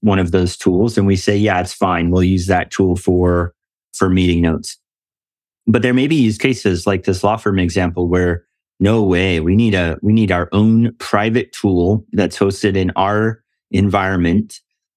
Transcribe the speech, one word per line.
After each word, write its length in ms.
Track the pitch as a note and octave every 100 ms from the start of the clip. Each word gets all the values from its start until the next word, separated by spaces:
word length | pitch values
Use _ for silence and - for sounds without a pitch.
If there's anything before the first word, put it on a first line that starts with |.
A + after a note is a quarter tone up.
one 160 | G#2 G2
of 120 | F2
those 280 | F#2 F2 -
tools. 400 | F#2+ F2+ A#2 A2
And 80 | G2
we 100 | F#2+
say, 200 | - G#2
"Yeah, 240 | G#2 G2
it's 120 | G2
fine. 380 | - F#2 F2 E2+
We'll 140 | F2+
use 220 | F2+ F#2+ F#2
that 240 | F2+ -
tool 260 | - F#2+ F2
for, 580 | - F2+ F2+ F2 E2+ - _ _ _
for 160 | - F#2+
meeting 320 | F#2 F2+ E2+
notes." 340 | E2 D2+ - - _ _ _ _ _ _ _ _ -
But 140 | A2+
there 140 | B2
may 140 | B2+ C#3+
be 80 | D#3+
use 200 | A2+ G#2
cases 500 | C3 B2 G2+ F2+ G2+
like 180 | F#2+
this 200 | - F#2
law 140 | G2+ A2
firm 200 | G#2 F#2+
example 500 | F2 F#2+ F2 F2 F2
where, 360 | F2+ F2 E2+ _ _ _ -
"No 240 | G2 A2+
way, 380 | G2 F2+ F#2+ E2
we 160 | E2 G2+
need 180 | A#2
a, 220 | F#2+ E2+ D2+
we 100 | G#2
need 200 | A2+ G2+
our 180 | F2+ F2
own 420 | G2 A2 A2+ A#2 A#2
private 540 | - G2+ A2 A#2 -
tool 520 | - G#2 F2+ F2 G#2+ -
that's 240 | F#2+ F2+ -
hosted 400 | G2 F#2+ G2+ F#2+
in 140 | F#2
our 480 | - G2 G#2+ A2 A2+ _ _ -
environment." 920 | F#2+ G2+ G2 F#2+ F#2 E2+ F#2+ - - _ _ _